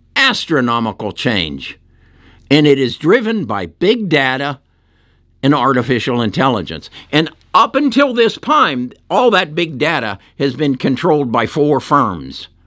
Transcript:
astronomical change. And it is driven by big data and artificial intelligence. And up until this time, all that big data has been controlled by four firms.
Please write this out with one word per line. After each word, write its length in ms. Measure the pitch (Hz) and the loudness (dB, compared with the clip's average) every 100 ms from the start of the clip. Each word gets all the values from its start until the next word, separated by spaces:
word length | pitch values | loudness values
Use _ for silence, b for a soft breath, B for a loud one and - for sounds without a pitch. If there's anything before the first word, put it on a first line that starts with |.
| _ - | _ 0
astronomical 960 | 269 226 - 151 123 117 113 101 107 | 0 0 -2 -2 0 -2 -4 -6 -8
change. 640 | - 127 104 80 71 - - _ b b b b b b | -4 -2 0 -2 -6 -14 -18 _ b b b b b b
And 160 | 143 147 | 4 6
it 120 | 139 | 4
is 180 | 127 117 | 2 -2
driven 480 | 156 240 220 226 | 2 2 2 -4
by 220 | 107 101 87 | -4 -4 -6
big 420 | - 180 240 202 | -2 0 0 0
data 520 | 147 131 131 143 139 _ _ _ _ _ _ _ _ | 0 0 -2 -4 -8 _ _ _ _ _ _ _ _
and 120 | 135 | 0
artificial 680 | 147 123 127 117 123 135 120 | 2 2 0 0 -2 -2 -2
intelligence. 640 | 113 - 131 113 87 78 - B B | -2 0 0 0 -4 -12 -14 B B
And 200 | 147 160 - _ | -2 -2 -8 _
up 220 | 180 220 | 0 2
until 400 | 262 294 262 285 | 0 0 2 2
this 240 | 240 226 - | 2 0 0
time, 540 | - 302 208 131 123 - _ | 0 2 2 -2 -8 -12 _
all 200 | 185 247 | 2 4
that 220 | 190 175 | 2 0
big 220 | 156 175 131 | -4 -6 -2
data 420 | 147 151 110 98 b b | -2 -2 -4 -8 b b
has 160 | 139 | -4
been 220 | 123 151 127 | 0 -2 0
controlled 540 | - 127 175 151 131 | -2 0 2 2 2
by 160 | 117 113 | 0 -2
four 320 | 160 147 135 | 0 2 0
firms. 720 | - 143 117 87 67 - - _ | 2 2 2 -4 -12 -16 -20 _